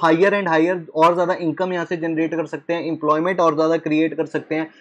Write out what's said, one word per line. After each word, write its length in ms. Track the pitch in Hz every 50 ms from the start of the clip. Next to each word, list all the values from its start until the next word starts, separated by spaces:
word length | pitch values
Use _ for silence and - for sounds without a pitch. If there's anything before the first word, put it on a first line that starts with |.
| 170
higher 280 | 160 165 165 190 202 202
and 160 | 202 196 175
higher, 400 | 160 156 160 175 185 180 160 - -
और 200 | 156 160 170 175
ज़्यादा 200 | 180 175 170 185
इनकम 380 | - 175 160 147 151 185 185 180
यहाँ 120 | 175 165
से 120 | - 185
जनरेट 380 | 165 160 165 160 156 165 156 165
कर 120 | 160 156
सकते 260 | - - 147 - - 170
हैं, 120 | 170 147
एम्प्लॉयमेंट 560 | 165 160 - 151 151 151 156 165 185 190 175
और 140 | 175 165 151
ज़्यादा 220 | 151 160 160 165
क्रिएट 380 | 165 165 160 151 156 160 160 151
कर 120 | 156 156
सकते 280 | 143 - 151 - - 156
हैं, 160 | 156 160 156 - _